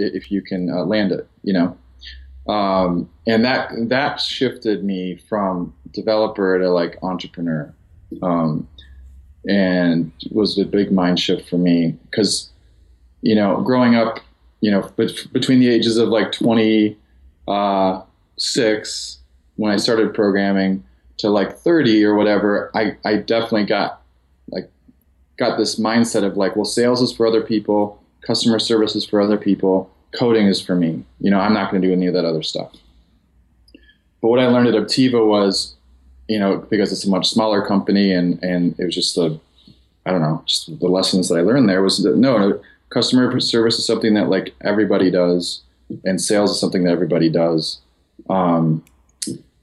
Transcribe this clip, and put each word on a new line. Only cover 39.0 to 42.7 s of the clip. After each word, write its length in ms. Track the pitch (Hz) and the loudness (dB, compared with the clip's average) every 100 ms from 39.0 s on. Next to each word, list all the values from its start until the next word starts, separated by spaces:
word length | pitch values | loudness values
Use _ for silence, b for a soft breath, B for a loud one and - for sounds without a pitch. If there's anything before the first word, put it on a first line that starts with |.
| - - | -4 0
the, 120 | 82 78 - b b b _ _ - | -2 -2 -12 b b b _ _ -4
I 60 | |
don't 100 | 92 78 | -2 0
know, 140 | 80 - | -2 -4
just 340 | - - 78 | -6 -8 -4
the 80 | 87 92 | 0 0
lessons 300 | - 95 85 | 0 0 0
that 100 | 85 | 0
I 20 | 90 | 2
learned 180 | 123 104 | 4 4
there 160 | 95 | 2
was 120 | 95 92 | 2 0
that, 120 | 95 82 | 2 2
no, 160 | 131 113 | 2 4
no, 240 | 98 - B | 2 -2 B